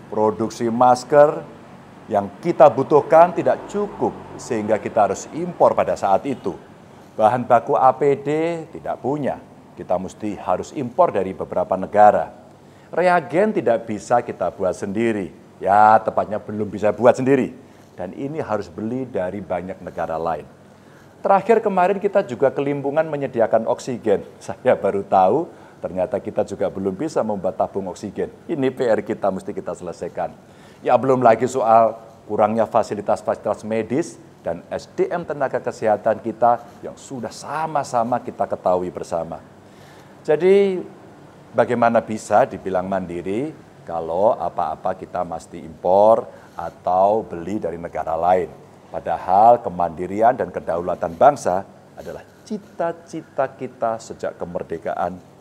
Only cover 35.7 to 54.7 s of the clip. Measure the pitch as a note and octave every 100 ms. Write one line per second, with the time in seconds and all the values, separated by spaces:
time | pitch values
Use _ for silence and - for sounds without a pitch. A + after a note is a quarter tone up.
35.7 | - A2 G#2 A2+ G#2+ A2+ G#2+ A#2+ A#2+ -
36.7 | - D#2 C2 - C3+ A2 - G#2 D3 D#3+
37.7 | D3 C3 B2 A#2 A#2+ A#2 - G2 G2+ G2
38.7 | F2+ F2+ - - E2 E2 D#2 - - -
39.7 | - - - - - - D3+ F#3 G3 G3
40.7 | F#3 D#3+ - - - - - - A2+ A2+
41.7 | A#2+ A#2 A#2 - G#2+ - G#2+ C3+ G2 G2
42.7 | F#2 F#2 F#2+ F2+ F2 F2 G#2+ D3+ D3+ -
43.7 | - - E2 E2 E2+ G#2+ - F2 - D#2+
44.7 | D#2 F#2 F#2 - F2+ E2+ E2 - F2 D#2+
45.7 | D#2+ F2+ F#2+ G#2+ A2+ - - - - E2+
46.7 | - - F#2 G2 A2+ F#2+ F2 E2+ G#2 E2+
47.7 | E2 E2+ E2+ D#2 D#2+ F2 F#2 D#2+ - -
48.7 | - - E2 E2 D#2+ F2+ F#2+ A2+ A#2+ G2
49.7 | F2 E2+ D#2+ F2 G2+ A2+ B2+ F2+ F2 D#2
50.7 | E2+ F2+ E2+ F2 E2 C3 C#3+ G2 F#2 G2
51.7 | - - - E2+ D2+ - - - G#3+ -
52.7 | - E3+ E3+ - E3 D3+ - C3+ - B2+
53.7 | - A#2 A2+ - F#2 E2+ - F2 F2 -